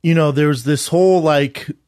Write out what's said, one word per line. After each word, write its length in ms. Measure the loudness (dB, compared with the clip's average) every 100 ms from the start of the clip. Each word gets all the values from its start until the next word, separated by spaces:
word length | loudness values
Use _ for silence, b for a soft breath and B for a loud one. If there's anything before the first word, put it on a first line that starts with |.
you 100 | -2
know, 160 | 0 2
there 160 | 2 0
was 160 | 0
this 240 | -2 -4 -2
whole, 340 | 0 2 2
like, 480 | 2 0 -2 -6 -16 -18